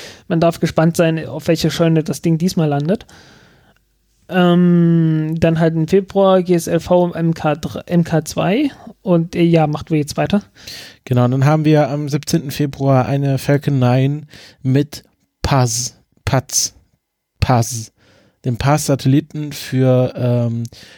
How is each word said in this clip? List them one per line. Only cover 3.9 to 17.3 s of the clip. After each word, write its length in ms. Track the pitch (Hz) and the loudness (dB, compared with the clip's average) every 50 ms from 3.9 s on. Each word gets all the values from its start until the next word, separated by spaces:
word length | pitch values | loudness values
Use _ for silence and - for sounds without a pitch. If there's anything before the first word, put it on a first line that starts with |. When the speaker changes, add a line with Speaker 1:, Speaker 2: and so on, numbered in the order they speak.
| _ _ _ _ _ _ _ _ | _ _ _ _ _ _ _ _
Speaker 1:
Ähm, 1080 | - 185 180 175 175 175 180 175 175 175 170 170 170 165 165 160 160 156 156 156 160 165 | 0 2 4 4 6 4 4 4 4 4 4 4 4 4 2 2 0 0 -2 -4 -2 0
dann 200 | 165 165 165 160 | 0 0 2 2
halt 160 | 170 165 160 | 0 0 0
im 120 | 165 156 156 | 0 -2 2
Februar 540 | - 196 196 - - 196 196 190 185 190 | 2 0 0 0 0 2 2 4 4 2
G 140 | 180 175 180 | 2 2 0
S 100 | 170 165 | 0 0
L 140 | - 170 165 | -2 -4 -4
V 340 | 160 - 180 180 180 175 170 | 0 2 2 2 2 0 -2
M 220 | 165 165 165 165 | -2 -2 -2 -2
K 180 | - - 156 147 | 0 -2 -2 -2
drei, 280 | 156 - - - - - | -2 -6 -10 -10 -10 -8
M 180 | - 180 175 170 | -2 0 0 0
K 220 | - - 156 151 | 2 0 -2 -2
zwei 460 | - - 170 - 165 196 254 311 277 - - - - 208 _ _ | -2 -6 -4 -2 -2 0 0 -2 -2 -4 -8 -18 -20 -20 _ _
und, 320 | 208 180 170 165 175 - | 0 0 0 0 -2 -2
äh, 80 | 175 170 | 0 0
ja, 240 | 170 165 160 156 151 | 2 4 2 2 0
macht 240 | 151 143 - - | -2 -6 -6 -4
wir 80 | 165 151 | -2 -2
jetzt 180 | 143 143 - - | -2 -4 -4 -4
weiter. 240 | 151 147 196 202 196 - _ _ - - - - - - - _ _ | -2 0 0 -2 -2 -4 _ _ -20 -20 -20 -18 -20 -20 -20 _ _
Speaker 2:
Genau, 220 | - 127 123 123 | -2 0 2 2
und 60 | 123 | 2
dann 140 | 127 135 135 | 2 2 2
haben 180 | 147 156 156 156 | 2 2 2 2
wir 260 | 151 156 151 147 123 | 4 4 4 2 2
am 200 | 139 147 151 143 | -2 -4 -6 -4
siebzehnten 400 | 139 147 147 - - 165 131 139 | -4 -6 -4 -2 -4 -4 -2 -4
Februar 560 | 135 - 147 143 139 - 139 139 135 131 127 | -4 -4 -4 -4 -4 -4 0 2 2 2 2
eine 320 | - 135 139 143 139 135 127 | 0 0 -2 0 0 -2 -2
Falcon 400 | - - 143 139 - - 143 135 | 0 0 0 0 0 0 0 2
nine 440 | 127 123 123 131 131 135 147 151 156 - - - - - - _ _ | 2 2 2 2 2 0 -2 -4 -8 -14 -20 -20 -20 -20 -20 _ _
mit 400 | 131 131 139 147 147 - - - _ _ _ _ _ _ _ - | 0 2 2 0 0 -6 -16 -20 _ _ _ _ _ _ _ -4
Paz, 580 | - 147 135 127 120 117 120 127 - - _ _ _ _ _ _ | -2 0 2 0 0 -2 -4 -8 -10 -12 _ _ _ _ _ _
Paz, 480 | - - 135 - - - - - - - _ _ _ _ _ _ _ _ _ _ _ | -2 -2 -2 -4 -2 -4 -4 -4 -4 -8 _ _ _ _ _ _ _ _ _ _ _